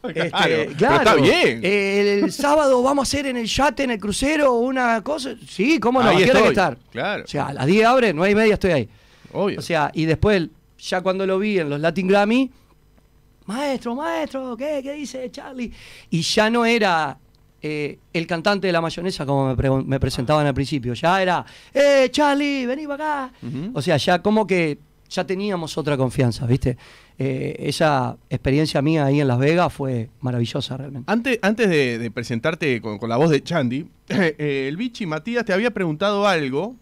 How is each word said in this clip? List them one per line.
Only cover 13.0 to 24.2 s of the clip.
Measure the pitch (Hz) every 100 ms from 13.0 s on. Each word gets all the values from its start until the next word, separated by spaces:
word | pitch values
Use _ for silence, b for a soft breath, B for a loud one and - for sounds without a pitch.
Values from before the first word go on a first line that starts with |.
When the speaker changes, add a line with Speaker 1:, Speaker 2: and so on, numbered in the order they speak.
| _ _ _ _ -
Speaker 1:
"Maestro, | 220 285 262 240
maestro, | 240 320 330 302 269 262 226
¿qué, | 285 294
qué | 262
dice | 294 285 262 254
Charlie?". | - - 262 233 B B B B
Y | 165
ya | 160 - 214
no | 240
era, | 233 233 208 165 151 135 _ _ _ _
eh, | 151 151 143 - _
el | 175 165
cantante | 170 165 202 185
de |
La | 170
Mayonesa, | 165 151 180 185
como | 139 139 135
me | 123
pregun-, | 135 135 131
me | 135
presentaban | 135 - 123 151 147
al |
principio. | 135 135 147 120
Ya | 117 160 196
era, | 185 165 117 B B
"Eh, | 269 285 277 254
Charlie, | 262 294 277 285 277 240
vení | 269 302
para | 285 311 294 262
acá". | - 123
Speaker 2:
Ujú. | 127 180
Speaker 1:
O | 247
sea, | 143 151
ya | - 180